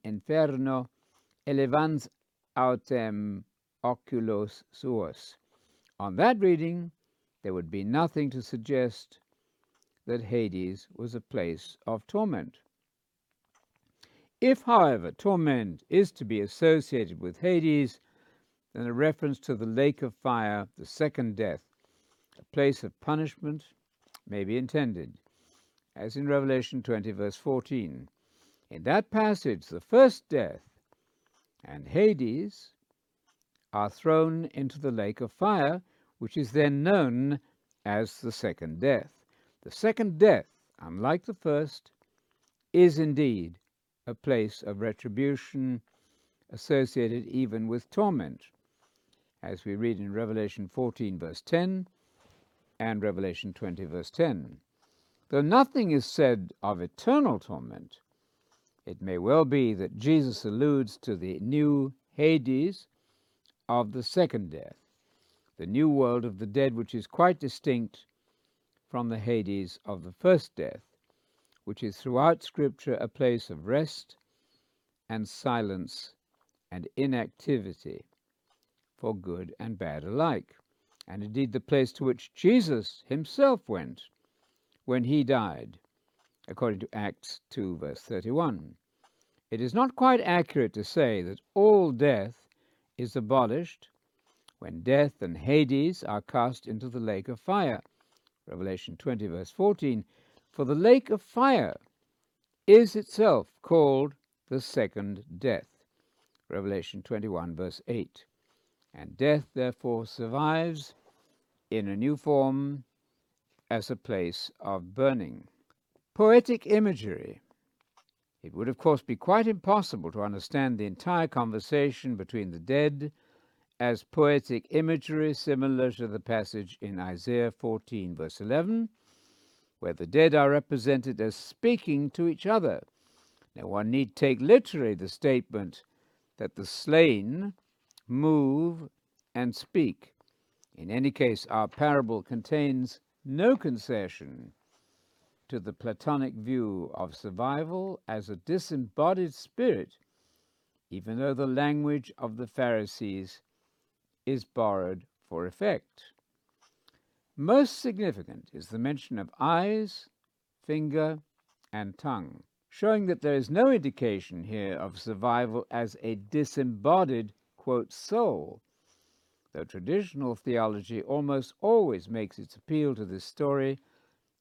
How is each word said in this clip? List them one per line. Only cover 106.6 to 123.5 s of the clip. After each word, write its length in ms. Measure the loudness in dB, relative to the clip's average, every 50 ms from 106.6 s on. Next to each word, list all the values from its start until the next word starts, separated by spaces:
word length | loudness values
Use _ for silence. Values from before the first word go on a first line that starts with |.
| -4 -4 -4 -4 -6 -8 -14 -16 -10
twenty-one, 520 | -8 -8 -6 -6 -6 -6 -6 -6 -6 -8
verse 260 | -8 -8 -8 -10 -12 -10
eight. 380 | -8 -6 -6 -8 -10 _ -20 _ _ _ _ _ _ _ _ _ _ _ _ _ _
"And 240 | -20 -20 -18 -18 -4
death, 300 | 0 2 2 2 2 0 -6 _
therefore, 540 | -4 -4 -4 -4 -6 -6 -4 -4 -4 -6
survives 880 | -10 -10 -10 -8 -6 -4 -2 0 0 0 0 -2 -4 -6 -8 -12 -16 -20 _ _ _ _ _ _ _ _ _ _ _ _ _ _ _
in 180 | -6 -4 -4
a 80 | -4 -4
new 220 | -2 -2 -2 -2
form 640 | -2 0 2 4 4 4 2 0 -2 -4 -4 -6 -10 -12 _ _ _ _ _ _ _ _ _ _ _ _ _ _ _ _ _
as 220 | -4 -4 -4 -6
a 40 | -10
place 540 | -10 _ -6 -4 -2 -2 -4 -4 -8 -12 -14 -14 _
of 360 | -8 -6 -6 -6 -8 -10 -4
burning." 520 | 0 2 2 2 0 -6 -8 -12 -16 -18 -20 _ _ _ _ _ _ _ _ _ _ _ _ _
Poetic 500 | 6 8 10 10 8 8 6 -2 -2 2
imagery. 760 | 2 4 4 4 2 0 -2 -4 -6 -8 -8 -8 -12 -14 -16 _ _ _ _ _ _ _ _ _ _ _ _ _ _ _ _ _ _ _ _
It 140 | -20 -14 -10
would, 120 | -6 -6
of 120 | -6 -6 2
course, 240 | 4 4 4 4 0
be 120 | -6 -8
quite 320 | -4 2 4 4 4 4
impossible 640 | 2 0 -2 2 2 2 2 2 -2 -8 -8 -8 -8 -6
to 100 | -4 -4
understand 540 | -4 -4 -8 -10 -4 -2 0 0 0 0
the 100 | -2 -4
entire 400 | -6 -6 -6 -4 -2 0 0 0
conversation 880 | 0 0 -2 -2 -2 -4 -6 -4 -2 0 2 2 0 -2 -4 -6 -8 -6
between 340 | -6 -8 -8 -6 -6 -6 -6
the 100 | -8 -10
dead 520 | -4 0 2 2 2 2 0 -2 -8 -10 -12 _ _ _ _ _ _ _